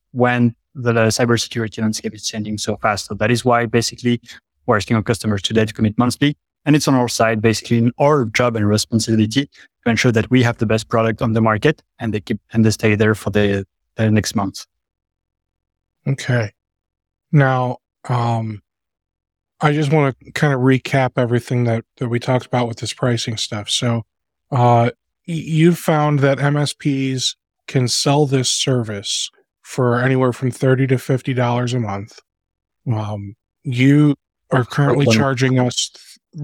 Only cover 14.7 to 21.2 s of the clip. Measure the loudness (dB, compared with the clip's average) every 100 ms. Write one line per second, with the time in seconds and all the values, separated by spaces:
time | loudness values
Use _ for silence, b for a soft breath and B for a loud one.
14.7 | _ _ _ _ _ _ _ _ _ _
15.7 | _ _ _ -6 -6 -2 -2 -2 _ _
16.7 | _ _ _ _ _ 0 2 4 2 -2
17.7 | -6 _ _ -4 -2 -2 -2 -4 -10 _
18.7 | _ _ _ _ _ _ _ _ -2 0
19.7 | 2 2 2 2 -2 -10 -2 0 2 4
20.7 | 2 2 0 0 0